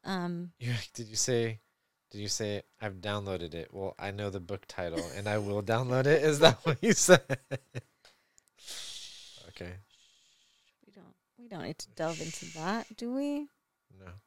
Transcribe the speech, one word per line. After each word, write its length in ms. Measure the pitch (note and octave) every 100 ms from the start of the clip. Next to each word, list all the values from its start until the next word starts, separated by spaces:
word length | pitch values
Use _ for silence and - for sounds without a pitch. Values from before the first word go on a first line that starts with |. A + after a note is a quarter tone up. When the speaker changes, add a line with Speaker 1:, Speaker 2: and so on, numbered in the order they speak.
Speaker 1:
Um, 480 | - F#3+ F3 F3 F3 _
Speaker 2:
You're 140 | A#2+
like, 160 | A#2+ -
did 120 | - A2
you 80 | A2
say, 440 | - A#2+ A2+ A2 _ _ _ _ _
did 80 | G#2
you 100 | G#2
say, 340 | - G#2+ G#2 - _
"I've 140 | G#2+ F#2+
downloaded 540 | G#2 G#2 G2 F#2 E2+
it"? 140 | E2 -
Well, 220 | G2 F#2+ -
I 120 | G2+
know 200 | G2 G2+
the 100 | F#2+
book 240 | E2+ G2 -
title, 380 | - F2 E2 E2+ G2
and 120 | G#2
I 100 | G#2+
will 240 | G2+ G2+
download 440 | G2+ A2+ B2+ B2+ C3+
it. 180 | D#3
Is 160 | D#3 D3
that 180 | D#3 B2
what 140 | E3+ C3+
you 100 | A3+
said? 300 | G3 - F3+ - C3+ _
<laughs> 80 | C3+ _ B2 _ _ - _ _ - _ _ - - - - - - - - F2 -
Okay. 100 | F2 F#2 - _ _ _ _ _ _ _ _ _ -
Speaker 1:
We 60 |
don't, 200 | G3+ F#3 F#3 _ _
we 100 | A#3+
don't 160 | F#3
need 120 | E2+ D#3+
to 100 | -
delve 280 | - D#3+ D#3+
into 240 | D#3+ - E3+ D#3+
that, 280 | E3 A3+ - A3
do 160 | A#3
we? 340 | C4 C#4+ C#4+ D4 _ _ _ _ F#2+
Speaker 2:
No. 140 | F#2 G2